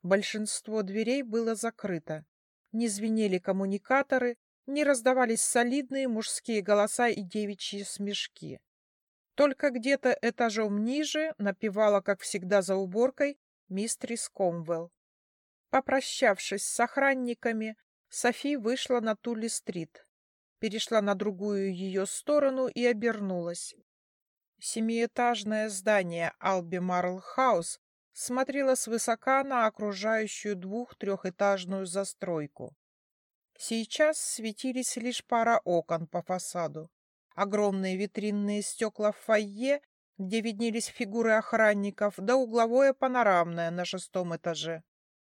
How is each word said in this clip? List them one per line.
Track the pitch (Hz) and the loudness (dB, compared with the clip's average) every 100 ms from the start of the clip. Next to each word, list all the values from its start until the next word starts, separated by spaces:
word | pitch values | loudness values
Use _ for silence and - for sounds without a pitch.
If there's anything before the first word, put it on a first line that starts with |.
Большинство | 175 196 - 214 214 - - 220 | 0 0 0 -6 -6 -6 -4 -4
дверей | 190 208 226 277 | -2 -2 0 -2
было | 240 226 226 220 | -2 -2 -2 -2
закрыто. | 233 - 202 170 - 156 - _ _ _ _ | -6 -6 -6 -6 -6 -10 -10 _ _ _ _
Не | 220 233 | -2 -2
звенели | 202 220 220 208 185 | 0 0 2 2 0
коммуникаторы, | - 190 196 196 - 269 277 262 247 233 _ _ - | 0 0 0 -2 0 0 2 0 0 -4 _ _ -6
не | 285 294 | 0 2
раздавались | 262 240 254 247 226 | 4 4 4 4 2
солидные | - 240 240 277 254 269 262 | 2 2 2 0 -2 -2 -2
мужские | 220 - - - 220 | -2 -4 -6 -2 -2
голоса | 190 208 208 - 240 | 4 4 4 2 2
и | 208 | 2
девичьи | 180 214 208 196 - 202 | -4 -4 -4 -6 -8 -8
смешки. | 196 - 202 196 - - 156 127 _ _ _ _ _ _ _ - | -8 -6 -4 -4 -8 -10 -12 -14 _ _ _ _ _ _ _ 2
Только | 285 262 285 | 2 4 -2
где-то | 247 247 277 254 - | 0 0 2 2 2
этажом | 233 - 233 214 214 208 220 | 0 0 0 0 -2 0 0
ниже | 285 294 302 311 - | -2 -2 -2 -2 -2
напевала, | 202 190 214 196 214 202 | -4 -2 -2 2 4 4
как | 202 196 | 2 -4
всегда | - 196 180 202 | -4 -6 2 2
за | 185 190 | 4 -2
уборкой, | 190 208 254 - 285 285 _ _ - | 0 2 0 2 -2 -2 _ _ -8
мистрис | 190 226 - - 233 - | -4 -4 -4 -6 -6 -6
Комвелл. | - 185 170 160 165 170 _ _ _ _ _ _ _ - | -2 0 0 -4 -4 -6 _ _ _ _ _ _ _ 0
Попрощавшись | 262 262 269 - - 240 196 - 196 | 0 2 0 0 2 4 4 -2 -4
с | - - | -4 0
охранниками, | 233 - 269 262 240 233 233 226 220 220 _ _ _ | 0 2 2 2 -2 -2 -2 -2 -6 -10 _ _ _
Софи | - 247 240 277 294 | -2 0 0 -2 -2
вышла | 214 254 - 240 | 0 -2 0 0
на | 220 214 | 0 -4
Тули-стрит, | 240 226 226 - - 180 160 - _ _ _ _ _ - | -4 -4 -4 -6 -6 -8 -8 -14 _ _ _ _ _ -6
перешла | 220 214 - 226 | -4 -4 0 2
на | 202 196 | 2 0
другую | 208 180 208 202 196 180 | -2 -2 -2 0 -2 -2
ее | 190 190 196 | -4 -2 -2
сторону | - - 294 277 262 254 | -4 2 2 2 0 -2
и | 233 240 | 0 0
обернулась. | 220 233 214 196 180 170 175 - - _ _ _ _ _ _ _ _ | 2 -2 -2 -4 -4 -4 -8 -12 -16 _ _ _ _ _ _ _ _
Семиэтажное | - 226 220 233 233 - 240 233 208 214 214 | -8 -2 0 0 0 2 2 2 -2 -2 -2
здание | 190 196 208 175 170 165 - | -2 2 2 2 -2 -4 -2
Албемарл-хаус | 190 190 170 180 180 180 180 185 - - 262 180 170 - _ _ _ | 0 0 -2 -4 0 0 0 -4 -6 0 4 2 0 -10 _ _ _
смотрело | - - 254 269 269 269 254 | -12 -6 -2 -2 0 2 0
свысока | 220 226 - 226 - 269 | 0 -2 -2 -2 2 2
на | 277 254 220 | 2 2 0
окружающую | - 208 190 214 220 214 - 214 190 | 0 -6 -2 0 0 -2 -6 -6 -6
двух-трехэтажную | 185 220 247 - 196 190 185 - 202 196 180 190 190 | -6 -8 -8 -6 -4 -2 -4 0 2 2 -2 -6 -4
застройку. | 190 196 - 185 165 147 - - _ _ _ _ _ _ _ _ - | -4 -4 -6 -4 -4 -4 -10 -16 _ _ _ _ _ _ _ _ -14
Сейчас | - 226 214 - 302 311 | -6 -4 -2 2 2 2
светились | - - 220 208 262 254 247 240 | -4 -6 -6 -4 -4 -2 -2 -4
лишь | 240 240 - | -4 -4 0
пара | 233 226 233 - | 2 4 2 2
окон | 175 - 165 165 | 0 0 -4 -4
по | 175 | -6
фасаду. | - 185 - 180 160 156 165 _ _ _ _ - | -4 -6 -6 -6 -6 -8 -16 _ _ _ _ -4
Огромные | 202 208 208 196 190 185 | 0 2 2 2 -2 -2
витринные | 202 - 208 208 202 208 | -4 -2 -2 0 0 -2
стекла | 202 - 220 - 208 | -4 -4 -4 0 -2
в | - | 0
фойе, | - 220 208 202 262 285 _ _ _ - | 2 2 2 -4 0 0 _ _ _ -10
где | 185 226 | -2 -2
виднелись | 220 208 233 208 - | -2 -2 -2 -2 -6
фигуры | - 208 226 226 | -6 -4 0 4
охранников, | 220 - 220 214 202 202 - 208 180 | 2 2 4 4 4 0 0 -2 0
да | 196 262 | 2 2
угловое | 240 233 226 247 269 | 4 2 4 6 4
панорамное | 262 262 254 214 180 170 170 170 | 4 0 4 4 6 4 0 -2
на | 175 | -2
шестом | 175 185 - 185 175 165 | -4 -6 -6 -4 -4 -4
этаже. | 175 156 156 165 _ _ _ _ | -4 -4 -6 -8 _ _ _ _